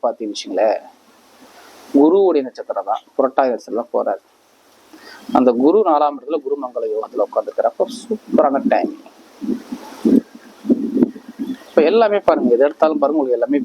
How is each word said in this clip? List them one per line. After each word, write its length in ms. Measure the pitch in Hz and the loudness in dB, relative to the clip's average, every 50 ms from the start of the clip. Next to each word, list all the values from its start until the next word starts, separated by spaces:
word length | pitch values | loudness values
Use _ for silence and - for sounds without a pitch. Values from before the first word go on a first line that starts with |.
| - | -4
பார்த்தீங்கன்னு 320 | 120 113 - 117 107 101 | -4 -4 -4 -8 -10 -8
வச்சுங்களேன், 420 | - - - 98 90 104 110 101 - - - - _ _ _ _ _ _ _ _ _ - - - - - - - - - - - | -10 -10 -6 -2 0 2 2 0 -2 -6 -12 -20 _ _ _ _ _ _ _ _ _ -20 -20 -20 -20 -20 -20 -20 -20 -8 0 2
குருவுடைய 460 | 139 143 156 175 196 196 185 165 147 131 | 4 4 6 4 4 2 2 2 0 -2
நட்சத்திரம் 420 | 127 - - - - 113 101 95 98 110 | -4 -8 -12 -10 -8 -6 -6 -4 -4 -6
தான், 100 | - - _ _ | -6 -8 _ _
புரட்டாதி 360 | - 135 131 131 - 135 131 120 | -2 -2 0 0 0 0 0 0
நட்சத்திரம் 300 | 107 - - 104 110 117 | -4 -6 -6 -6 -6 -6
தான் 100 | - - | -4 -4
போறாரு. 260 | 113 - 110 101 95 - _ _ _ _ _ _ _ _ _ _ _ _ _ - - - - - - - - - 135 | -4 -2 -2 -4 -6 -8 _ _ _ _ _ _ _ _ _ _ _ _ _ -20 -20 -20 -20 -20 -20 -8 -2 0 2
அந்த 120 | 127 123 120 120 127 | 4 4 2 4 4
குரு 140 | 147 175 214 214 180 | 4 4 4 4 2
நாலாம் 260 | 156 147 147 147 143 | 2 2 2 0 -2
இடத்துல 220 | 135 123 135 160 156 139 | -6 -8 -8 -8 -6 -4
குரு 80 | 135 143 143 135 | -6 -6 -6 -6
மங்கள 240 | 123 120 123 117 110 107 | -8 -8 -6 -6 -4 -4
யோகத்துல 320 | 107 110 113 123 120 104 - | -6 -6 -6 -4 -4 -4 -2
உட்காந்துருக்கிறப்ப 600 | - 110 107 107 107 - 110 117 - - - - - - | -2 -4 -4 -4 -4 -2 -2 -2 -2 -2 -4 -4 -6 -8
சூப்பரான 680 | - - 214 214 - - - - 151 143 135 135 113 - 120 | -10 -8 -8 -8 -6 -2 0 2 2 2 0 -2 0 0 0
டைமிங். 320 | 101 85 82 - - - - - - - - - - - - - - - - - - - - - - - - - - - - - - - - - - - - - - - - - - - - - - - - - - - - 262 - - - | 0 -2 -4 -8 -12 -18 -20 -20 -20 -20 -20 -18 -12 -8 -8 -8 -8 -8 -12 -14 -14 -14 -16 -10 -4 0 2 4 2 2 0 -6 -20 -20 -20 -20 -8 -4 -2 -2 -2 -2 -2 -2 0 0 0 -2 -6 -18 -20 -16 -12 -10 -10 -10 -12 -14 -2
இப்ப 140 | - - 156 156 | 0 2 2 4
எல்லாமே 280 | 190 226 226 208 208 202 - | 4 2 2 2 2 0 2
பாருங்க, 240 | - 165 - - 123 120 | 2 2 2 2 2 4
எது 100 | 117 135 | 4 4
எடுத்தாலும் 340 | 147 151 - - 156 156 147 143 | 2 2 2 0 0 2 2 0
பாருங்க, 160 | 139 151 156 | 0 0 0
உங்களுக்கு 180 | 139 131 123 117 | 0 0 0 0
எல்லாமே 200 | 117 120 143 143 127 | 0 0 0 -2 -2